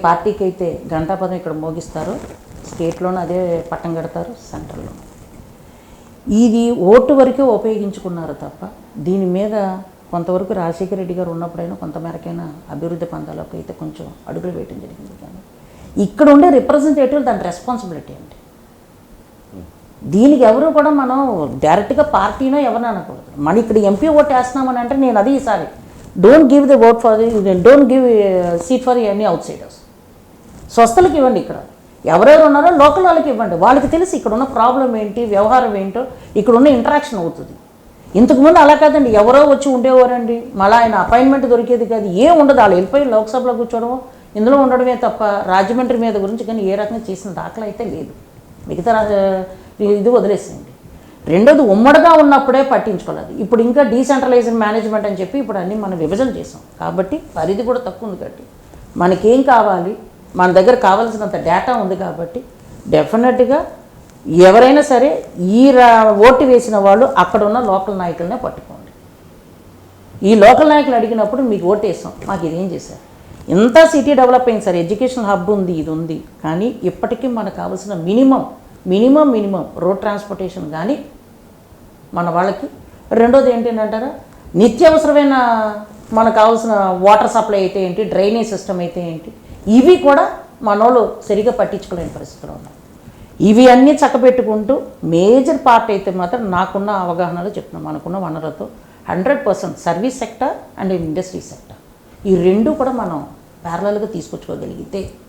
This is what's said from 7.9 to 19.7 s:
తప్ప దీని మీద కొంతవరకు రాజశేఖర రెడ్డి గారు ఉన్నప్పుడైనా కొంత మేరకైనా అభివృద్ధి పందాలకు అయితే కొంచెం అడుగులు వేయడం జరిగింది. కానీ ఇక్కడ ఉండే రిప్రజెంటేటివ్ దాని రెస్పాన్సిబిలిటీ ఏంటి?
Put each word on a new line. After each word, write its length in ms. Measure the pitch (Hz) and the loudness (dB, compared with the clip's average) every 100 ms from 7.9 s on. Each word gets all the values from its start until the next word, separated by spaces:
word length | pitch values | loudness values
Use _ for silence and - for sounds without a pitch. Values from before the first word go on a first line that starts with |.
| - 185 170 156 143 | -8 -12 -10 -12 -14
తప్ప 180 | 143 - 185 - - - 156 | -16 -16 -20 -20 -20 -10 -4
దీని 200 | 196 185 185 | -2 -2 -4
మీద 180 | 208 214 190 185 - _ - | -4 -4 -6 -8 -14 _ -10
కొంతవరకు 420 | 175 170 180 190 196 | -8 -4 -6 -4 -6
రాజశేఖర 380 | 170 170 185 196 | -6 -6 -8 -8
రెడ్డి 140 | 180 180 | -8 -8
గారు 100 | 175 165 | -8 -8
ఉన్నప్పుడైనా 400 | 170 170 170 - | -10 -10 -12 -12
కొంత 140 | 160 160 165 | -12 -12 -12
మేరకైనా 400 | 165 170 170 165 - - 147 | -14 -14 -14 -14 -18 -18 -12
అభివృద్ధి 320 | 170 170 170 156 | -10 -10 -10 -12
పందాలకు 380 | 156 156 156 165 | -14 -14 -16 -16
అయితే 160 | - - | -16 -14
కొంచెం 240 | 156 - - - - | -16 -16 -20 -18 -14
అడుగులు 220 | 165 180 165 | -12 -12 -12
వేయడం 200 | - - | -14 -16
జరిగింది. 320 | - - - - | -18 -20 -20 -20
కానీ 180 | - - - _ - - - - 202 | -20 -20 -20 _ -20 -20 -12 -6 -6
ఇక్కడ 220 | - 294 285 | 2 6 6
ఉండే 120 | 349 262 | 6 4
రిప్రజెంటేటివ్ 640 | - 285 302 294 262 285 247 | 2 0 0 0 0 0 -2
దాని 160 | 196 175 | -4 -8
రెస్పాన్సిబిలిటీ 600 | - - 220 185 147 - 135 | -10 -10 -10 -10 -16 -18 -20
ఏంటి? 200 | - - _ _ _ _ _ _ _ - _ _ _ 95 78 | -20 -20 _ _ _ _ _ _ _ -20 _ _ _ -20 -20